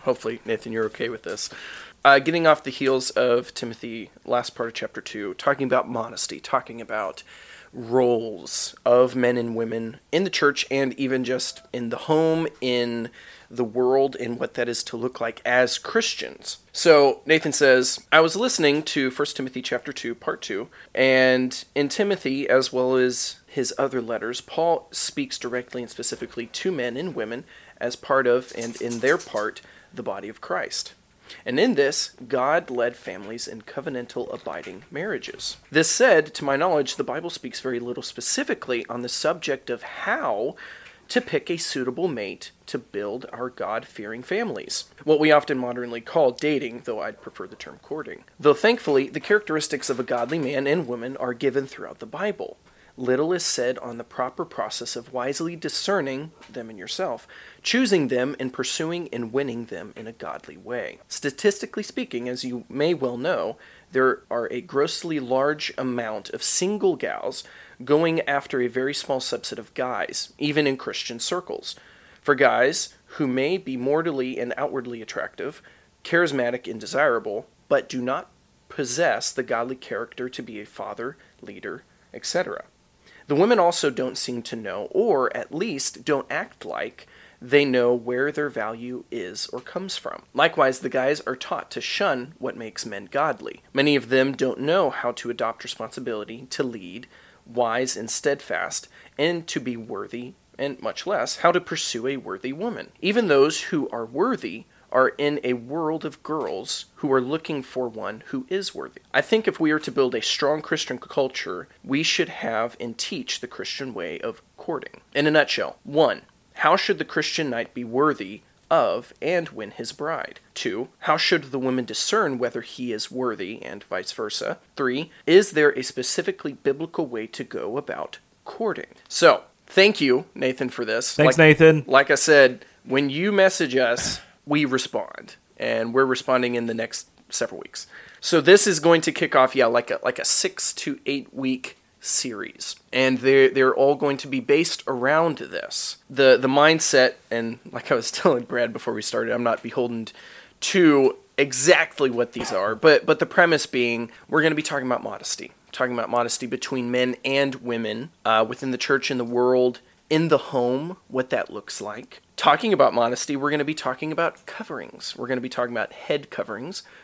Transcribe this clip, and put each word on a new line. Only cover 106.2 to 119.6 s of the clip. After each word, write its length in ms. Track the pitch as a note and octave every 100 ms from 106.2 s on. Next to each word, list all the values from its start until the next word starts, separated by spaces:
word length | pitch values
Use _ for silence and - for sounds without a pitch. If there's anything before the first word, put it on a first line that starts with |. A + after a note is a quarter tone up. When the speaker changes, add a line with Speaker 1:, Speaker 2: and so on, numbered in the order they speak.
Speaker 1:
girls 640 | - D#3 G#2+ F#2+ - - - -
who 160 | D3+
are 80 | C3+
looking 420 | B2+ D#3 - D3
for 260 | B2+ C3 B2
one 340 | A2 G2+ A2 -
who 180 | C3+ B2+
is 260 | F#3+ F#3+
worthy. 280 | - C2 - -
I 80 | -
think 260 | - A3 A3
if 140 | -
we 100 | D#3+
are 80 | D3+
to 120 | D3+
build 220 | B2+ C3
a 80 | A#2+
strong 400 | - - C#3+ D3+
Christian 360 | - D#3 - B2+
culture, 680 | - - C3 - - F2+ - _
we 180 | - C3+
should 260 | D#3+ - D#3+
have 480 | - A#2 A2+ A#2 -
and 160 | A#2+ A2+
teach 440 | - - B2+ -
the 60 | A#2+
Christian 480 | - - - C3+
way 240 | G2+ E2+ D#2+
of 220 | A2+ - _ -
courting. 440 | - D#3+ - - _
In 120 | C#3 D3+
a 40 |
nutshell, 460 | D3+ C#3 - F2 -
one, 380 | - C#3+ C#3+ F#2 - _ _
how 220 | - D3 F#3
should 220 | - F3
the 60 |
Christian 460 | - - D3+ - D3+
knight 240 | A#2 A2+
be 100 | -
worthy 580 | A#2+ A#2+ D3+ C3 F#2+ G#2 - _ _
of 420 | E3 A#2 F#2+ A#2+ -
and 300 | D3 F3 D#3+
win 220 | A2+